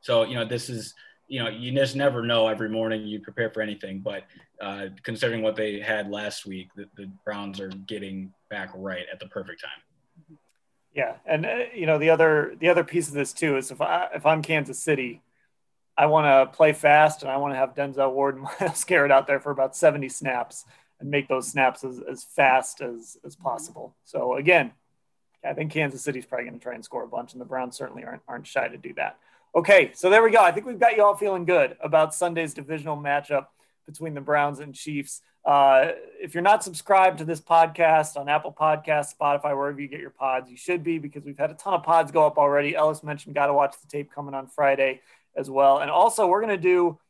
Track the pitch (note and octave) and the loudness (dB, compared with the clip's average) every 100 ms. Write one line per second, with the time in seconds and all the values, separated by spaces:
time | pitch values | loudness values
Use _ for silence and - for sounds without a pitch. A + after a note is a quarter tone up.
0 | - A#2+ A2+ B2 A2+ A#2+ - A#2 G#2 - | 0 0 0 -4 -6 -6 -8 -12 -12 -18
1 | - _ _ C3+ A2+ A2 B2 C3+ C3+ C3+ | -20 _ _ -8 -8 -8 -6 -2 -2 0
2 | C#3 B2 A#2 A#2 A2 G#2+ A2 A2 A2+ A2 | -2 0 -2 2 2 0 -4 -4 -4 -4
3 | G#2+ G#2+ G#2 G#2 A2+ A2 G#2+ G2+ G2 G2 | -6 -12 -12 -6 -6 -4 -8 -8 -12 -10
4 | G2 G2 - - _ _ G2+ G2+ G2 F#2+ | -10 -10 -14 -20 _ _ -12 -10 -12 -14
5 | - A2+ B2 A2+ A2 G#2+ G#2+ G2+ G#2 G#2+ | -12 -4 -4 -2 -4 -4 -6 -6 -4 -4
6 | G2+ G2+ G#2 - G2+ F#2+ F#2 - G2 - | -4 -8 -8 -10 -14 -14 -14 -18 -20 -18
7 | G2 F#2+ - G#2 G2+ F#2+ F#2+ F#2+ F#2+ G#2+ | -20 -14 -12 -10 -10 -10 -12 -12 -12 -12
8 | G2 F#2+ F#2+ _ _ G#2 F#2+ F#2+ G2 F#2 | -10 -12 -12 _ _ -12 -12 -12 -10 -10
9 | F2+ F#2 F#2+ - F#2 E2+ C2+ C2+ _ _ | -12 -16 -14 -14 -14 -16 -16 -18 _ _
10 | _ _ _ D#3 _ _ _ _ _ - | _ _ _ -20 _ _ _ _ _ -6
11 | A#2+ - - D#3 D#3 A#3+ B3 A#3+ D#3+ D#3 | -6 -6 -4 -4 -2 -6 -6 -6 0 2
12 | D#3 D#3+ D#3+ D3+ D3 - E3 F3 - E3+ | 4 4 6 4 0 -2 2 2 2 -4
13 | D3 C#3+ C3+ - D#3+ C3+ C3 C3 E3+ E3+ | -4 -4 -6 -4 -2 -2 -4 -6 -2 -2
14 | F3+ - D3+ D#3 D3+ D#3+ C#3 B2+ - C#3+ | -4 -2 2 2 0 -2 -2 -8 -2 -2
15 | B2+ A2+ _ _ _ _ _ _ _ - | -2 -10 _ _ _ _ _ _ _ 0
16 | D3+ D#3 D3 C3+ C3+ - D#3 D3+ D3+ D3 | 4 4 6 6 4 4 2 4 6 6
17 | D3+ D3 C#3 C3+ C#3+ C3 C3+ B2+ C#3+ C3+ | 6 2 -6 -4 -4 -2 -2 -2 -6 0
18 | C3+ C3 C#3 C3+ C3+ - F#3 D3 - F3+ | 0 2 -2 -2 -10 -4 -4 -4 0 2
19 | C#3+ C3+ C3+ C#3 - C3+ C3+ - D#3+ C#3+ | 6 4 4 -2 -2 -2 -2 4 2 2
20 | C3+ - C3 B2 B2 - - _ _ _ | -6 -6 -4 -4 -6 -12 -20 _ _ _
21 | C#3 C#3+ C#3 C3 B2+ D3 C3 B2 C3 B2 | -4 -4 -2 -4 -4 2 2 2 -12 -12
22 | - C3 - - C#3 C3 A#2+ - C3 A#2 | -12 -14 -12 2 4 4 0 -8 -10 -10
23 | A2+ - D3 - - A#2+ D#3 D#3+ - _ | -16 -20 -20 -10 -8 -8 -10 -16 -20 _
24 | _ - B2 B2+ D3 A3 F3+ _ _ _ | _ -6 -4 -2 2 2 2 _ _ _
25 | _ _ _ _ C#3 C#3+ D#3 D#3+ D3 C3+ | _ _ _ _ -10 -8 -6 -4 -4 -4
26 | D3 B2+ B2 B2 A#2+ A#2+ B2 A#2 A2+ B2 | -8 -8 -8 -10 -10 -12 -14 -14 -12 -12
27 | A#2 A2+ A#2+ B2+ B2 C3 B2+ - C3 - | -10 -12 -12 -16 -10 -8 -8 -10 -14 -14
28 | - - - B2 D3+ C3+ - - - - | -16 -18 -14 -16 -8 -6 -6 -8 -16 -8
29 | D2 - _ _ _ E3 E3+ G3 C3+ - | -8 -8 _ _ _ -2 6 6 6 0
30 | F#3 G#3 A3+ A3 F#3 F3 A3 A3 A#3 A3+ | 4 6 8 6 6 4 -6 2 2 6
31 | G#3 G3+ G#3 F#3+ F3 F3 C3+ - D3+ D#3 | 4 4 -2 -4 0 2 2 -2 0 2
32 | D#3 - F3 E3 D#3+ D3+ C#3+ D#3 D3+ D3 | 2 0 -2 -2 -6 -8 -10 -10 -8 -8
33 | C#3+ C#3+ C#3+ C#3+ C3+ _ _ _ - D3+ | -2 -4 -2 -4 -4 _ _ _ -20 -14
34 | D#3+ D3 C3+ D3 D3 C#3 D3 C3 - D3 | -10 -10 -2 0 0 -4 -14 -14 -10 -8
35 | C#3 - _ _ - C#3+ C#3 C3+ D3+ E3+ | -10 -14 _ _ 2 6 8 6 4 -2
36 | - - F3+ E3 F3+ G#3+ G3 D#3 - G3 | -10 -16 -10 -2 4 2 2 -14 2 4
37 | F#3+ D#3 D#3+ E3 _ E3 E3 D#3 E3 D#3 | 6 2 -8 -8 _ 4 4 4 4 4
38 | D3+ C#3+ C#3 D3+ D3+ D3 D#3 D3+ D3+ D3+ | 2 -6 -2 -2 -2 -2 0 0 0 -2
39 | C#3+ - D3 C#3+ D3 C#3 C#3 C#3 C#3+ C#3 | -2 -2 0 0 -2 -4 -4 -6 -12 -14
40 | C#3 _ C3+ C3 B2+ B2 - F3 E3 E3 | -16 _ -4 -4 -6 -16 -6 -4 -4 -6
41 | D3 D3 C#3+ C#3 D#3 D#3 G3+ F3+ D#3 E3 | -8 -14 -16 -6 -6 -4 -4 -2 2 2
42 | D#3 D#3 D3+ D3 C#3+ C#3+ C#3+ D#3 D#3 D#3 | 4 4 4 4 4 4 0 0 0 -2
43 | D3+ C#3+ - C#3+ C#3+ C#3+ C#3 - _ D3 | -8 -12 -8 -2 2 2 2 -2 _ -10
44 | C#3+ - C#3+ C3+ C3 - C#3 C3+ C3+ C3 | -10 -12 -10 -10 -10 0 2 4 0 -2
45 | _ _ _ - C#3 C3+ C#3 C#3 D3 D#3 | _ _ _ -10 -4 4 6 6 2 4
46 | A3 A3+ G3 F#3+ A3 G3 F3+ F3+ F3 D#3 | 4 4 2 2 0 0 2 2 2 -2